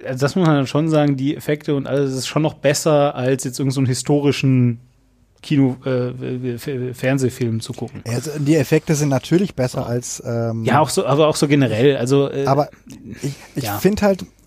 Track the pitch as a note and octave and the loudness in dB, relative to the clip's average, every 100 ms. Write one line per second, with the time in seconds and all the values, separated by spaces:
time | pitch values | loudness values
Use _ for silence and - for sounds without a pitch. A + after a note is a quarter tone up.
0 | - B2+ C#3 F#3+ E3 D3 C3 D3 D#3+ D#3 | -10 -2 0 2 2 2 2 0 2 2
1 | D3 C3+ C#3 D3+ - D3 - C#3+ A#2+ C3+ | 2 0 -2 -4 -4 -4 -2 -4 -2 -2
2 | C#3 C3 - D3+ D#3 - C#3 D3 E3 D3 | -2 -4 -4 -2 -2 0 0 2 2 4
3 | C#3+ C3 B2+ C3+ C3+ B2 C#3 C3+ C3 B2+ | 2 0 0 0 -2 -2 -2 0 0 0
4 | - D3 C#3+ - C3+ B2+ B2 A#2 - _ | 0 2 2 2 4 4 2 0 -10 _
5 | _ _ _ _ - C#3+ C3+ B2 C3 B2+ | _ _ _ _ -2 2 2 0 -4 -2
6 | B2 B2+ B2+ B2+ B2+ A#2+ - C3 B2+ B2 | -4 -6 -8 -6 -6 -8 -8 -6 -6 -4
7 | C3 C3+ B2+ - A#2+ A2+ - - A#2 G2+ | 0 2 0 0 -2 -2 -6 -10 -12 -10
8 | A2+ B2 D3 D3+ C#3+ D#3+ B2 D#3 - D3 | -6 -6 -4 -2 2 2 2 0 0 0
9 | D3 C3 - E3+ G3 - B2+ - B2 A#2+ | 0 0 2 0 0 -2 -4 -2 -4 -4
10 | B2 - B2 A#2 A#2 A2+ A2+ C#3 D3 - | -6 -10 -6 -4 -2 -2 0 2 2 0
11 | A#2+ C#3 D#3 D3+ D3 C#3+ B2+ G#2+ C#3 C3+ | 0 2 2 2 2 4 2 4 4 2
12 | B2 C#3 C#3 C#3 C3+ C#3 C#3+ - - - | 2 2 2 -2 0 0 -2 -8 -20 -20
13 | - - C#3 C#3 - D3 A#2 G#2 F#3 G#3 | -18 -10 -10 -10 -12 -8 -6 0 0 2
14 | G#3 F#3+ - _ | 2 0 -4 _